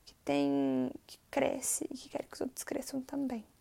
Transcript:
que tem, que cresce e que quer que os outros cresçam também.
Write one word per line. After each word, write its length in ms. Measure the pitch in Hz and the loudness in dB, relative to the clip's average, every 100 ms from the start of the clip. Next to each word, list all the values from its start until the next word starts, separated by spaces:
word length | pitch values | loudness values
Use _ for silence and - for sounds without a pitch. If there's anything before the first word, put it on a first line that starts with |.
que 100 | - - - | -20 -6 2
tem, 680 | 143 143 139 135 131 127 - - | 4 6 4 4 4 0 -2 -14
que 100 | - _ | -20 _
cresce 560 | 277 - 262 - - - | 2 2 2 -2 -2 -4
e 80 | 254 | -8
que 120 | - | -8
quer 160 | - - | -8 -8
que 80 | |
os 80 | - | -6
outros 240 | 262 - - | -6 -6 -6
cresçam 360 | 285 - 269 | -4 -4 -6
também. 440 | 254 277 262 233 - _ | -4 -4 -2 -4 -8 _